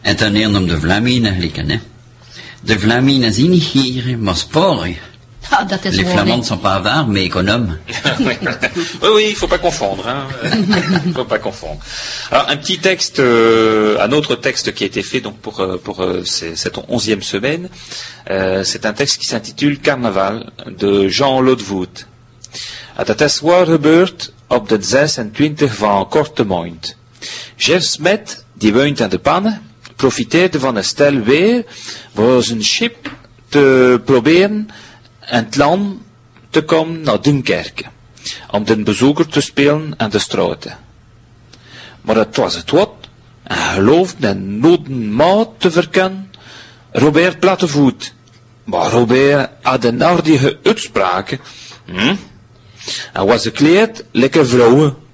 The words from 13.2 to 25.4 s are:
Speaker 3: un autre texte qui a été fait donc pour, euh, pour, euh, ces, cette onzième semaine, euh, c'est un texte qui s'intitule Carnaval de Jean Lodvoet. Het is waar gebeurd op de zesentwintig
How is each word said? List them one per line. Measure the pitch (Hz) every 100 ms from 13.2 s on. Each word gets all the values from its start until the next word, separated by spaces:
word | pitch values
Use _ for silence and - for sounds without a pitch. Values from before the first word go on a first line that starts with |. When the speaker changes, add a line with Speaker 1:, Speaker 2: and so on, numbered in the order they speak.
| 127 117 113 113 110 110 107 104
Speaker 3:
un | 101
autre | 147 147 123
texte | 139 - -
qui | -
a | 95
été | 107
fait | 98 135
donc | 107 107
pour, | - -
euh, | 95 92
pour, | 104 92
euh, | 92 90
ces, | 87 - 82 85
cette | - - -
onzième | 120 107 101
semaine, | - 98 127 165 180 - - - - - -
euh, | 95 95 95
c'est | 95 -
un | 110
texte | 107 143 -
qui | -
s'intitule | 113 - - 143 143
Carnaval | 151 135 120 95 98 110 - - - 92
de | 101 101 98
Jean | 87 139 131
Lodvoet. | 131 127 98 98 90 - - _ _ _ - - - - - - -
Het | 107
is | 147 -
waar | 151 175 170
gebeurd | 165 147 165 185 - - - _
op | 123 104
de | 107
zesentwintig | 90 127 151 - 107 110